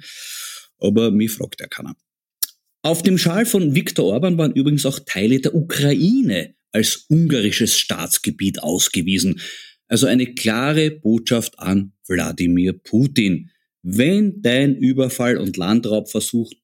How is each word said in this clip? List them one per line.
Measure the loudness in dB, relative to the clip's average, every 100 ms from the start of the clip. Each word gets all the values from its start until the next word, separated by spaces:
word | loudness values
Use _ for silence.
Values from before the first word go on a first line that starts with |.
| -6 -18 -16 -14 -14 -16 -20 _
Aber | 0 2 2
mich | 2 0
fragt | -4 -10 -10
ja | -14
keiner. | -14 -14 -16 _ _ _ -12 -12 _ _ _
Auf | -2 2
dem | 2 4
Schal | 2 0 0
von | 2 2 0
Viktor | 0 0 0
Orban | 2 0 2
waren | 0
übrigens | 2 2 2 0
auch | -4
Teile | -8 -2 2 2
der | 2
Ukraine | 0 -2 0 0 2 2 2 2 0 -4 _ _
als | -2 0 -2 0
ungarisches | 2 4 2 0 0 0 0
Staatsgebiet | -2 -4 -4 -4 -4 -2 -4 -2
ausgewiesen. | -4 -2 0 -2 -2 0 0 -2 -8 -16 -18 _ -2
Also | 0 2
eine | 2 0 -4
klare | -2 -2 0 0 0
Botschaft | -2 0 0 2 -2 -2 _
an | 0 0 -2 _ -4
Wladimir | -2 -2 -2 0 2 0
Putin. | -2 -2 2 2 2 0 0 -6 _ _ _
Wenn | -6 0 2 4 0 0
dein | 0 2 2 2
Überfall | 2 2 0 0 -2 0
und | -2 -4
Landraubversuch | 0 0 2 -2 -2 -6 -2 -4 -4 -10